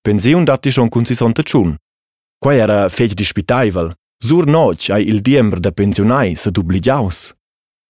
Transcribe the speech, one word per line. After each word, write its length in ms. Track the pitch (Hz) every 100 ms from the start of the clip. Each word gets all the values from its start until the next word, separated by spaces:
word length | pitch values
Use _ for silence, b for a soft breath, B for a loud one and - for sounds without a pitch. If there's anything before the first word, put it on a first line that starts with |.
pensiun 420 | - 104 117 170
dati 260 | 160 131 139
schon 200 | 127 117
cun 160 | 120 117
sissanta 360 | 123 117 117
tschun. 360 | 151 139 90 76 _ _ _ _ _ _
Quai 200 | 135 143
era 320 | 107 104 98
fetg 240 | - 120
dispitaivel. 800 | 98 101 - 90 123 117 90 82 87 _ _
Sur 280 | 117 165 151
notg 420 | 160 135 85 -
hai 180 | 101 101
il 140 | 107
diember 400 | 110 139 110 90
da 100 | 98
pensionai 640 | 90 101 92 104 131 107 80
se 160 | -
dubligiaus. 800 | 92 85 92 85 139 101 - - - _ _ _ _ _